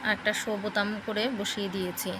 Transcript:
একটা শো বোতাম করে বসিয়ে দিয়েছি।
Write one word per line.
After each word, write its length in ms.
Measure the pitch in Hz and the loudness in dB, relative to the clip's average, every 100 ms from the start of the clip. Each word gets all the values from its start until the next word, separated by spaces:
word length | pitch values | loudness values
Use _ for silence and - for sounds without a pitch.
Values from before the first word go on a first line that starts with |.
একটা 300 | - 208 208 | 2 2 2
শো 240 | 214 - 208 | 0 0 0
বোতাম 380 | 208 208 202 208 214 | 0 2 2 0 -2
করে 240 | 208 233 233 | 0 0 0
বসিয়ে 320 | 202 - 202 | -2 -2 -2
দিয়েছি। 420 | 190 180 180 185 | 0 -2 -2 -4